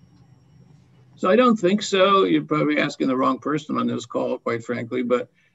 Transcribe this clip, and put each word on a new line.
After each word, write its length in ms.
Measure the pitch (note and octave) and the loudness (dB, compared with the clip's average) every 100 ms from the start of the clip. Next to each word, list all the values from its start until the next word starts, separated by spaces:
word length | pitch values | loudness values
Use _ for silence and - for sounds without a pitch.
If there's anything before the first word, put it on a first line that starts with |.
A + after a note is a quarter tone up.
| _ _ _ _ _ _ - - _ _ _ - | _ _ _ _ _ _ -20 -20 _ _ _ -4
So 140 | F#3+ | 2
I 60 | A3 | 4
don't 200 | B3 G#3+ | 4 4
think 260 | F3 G#3 | 2 0
so. 420 | - G3 G3 G3 | 0 2 4 4
You're 180 | F#3 D#3 | 4 0
probably 360 | D3+ D3+ D3 D3+ | 0 -2 0 0
asking 300 | D3 - C#3+ | -2 -2 -2
the 80 | B2+ | 0
wrong 220 | C3 B2+ | 0 -2
person 400 | C3+ D3+ - B2 | -4 -6 -4 -4
on 80 | A#2+ | -4
this 180 | A#2+ | -4
call, 340 | A#2+ C3 B2+ B2+ | -6 -6 -4 -4
quite 260 | A#2+ A#2 | -4 -6
frankly, 380 | A2+ A#2+ A#2 B2+ | -6 -8 -6 -4
but 260 | A#2+ B2 - _ _ | 0 -2 -4 _ _